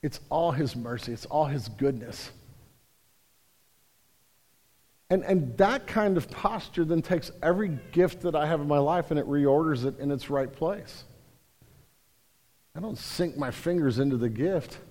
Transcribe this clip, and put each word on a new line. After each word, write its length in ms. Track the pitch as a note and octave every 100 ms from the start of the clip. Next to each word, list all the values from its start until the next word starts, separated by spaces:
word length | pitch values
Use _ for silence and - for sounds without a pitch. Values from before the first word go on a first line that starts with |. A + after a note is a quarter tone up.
It's 160 | D3+ - -
all 200 | D3+ E3+
his 240 | C#3 C#3+
mercy. 380 | A#2+ A#2 A#2+ A#2+
It's 140 | A2+ -
all 180 | D3+
his 240 | D3 C#3 G#2
goodness. 600 | G#2+ C#3 B2+ A2 - - - - - - _ _ _ _ _ _ _ _ _ _ _ _ _ _ _ _ _ _ _ _ _ _ _ _
And, 120 | F#3
and 340 | D#3 F#3+ C3+ A2+
that 280 | F#3+ C4 -
kind 300 | A3+ G#3+ F#3
of 120 | C3
posture 540 | - G3+ G3 - -
then 180 | D#3+ E3
takes 280 | - F3+ - -
every 360 | D#3 F3+ G#3 C#3+ -
gift 300 | E3 F3+ -
that 120 | F3
I 120 | D#3 D3+
have 140 | D#3+
in 60 | D3
my 120 | D3
life 320 | C#3+ F3 E3
and 100 | D3+
it 80 | A2+
reorders 560 | C#3+ C#3+ C#3 D#3+ C#3
it 160 | B2+ C3
in 100 | C#3+
its 180 | C#3+ -
right 200 | C#3+ C3+
place. 540 | - D#3+ G3+ - - - - - _ _ _ - - _ _ _ _ _ _ _ _ _
I 60 | D#3
don't 180 | G#3+ -
sink 380 | - - F3 C#3+
my 140 | C3+
fingers 480 | - - F3 C#3+ A2+
into 160 | C#3 B2+
the 140 | A#2
gift. 480 | G#2+ D#3 F#3 - - -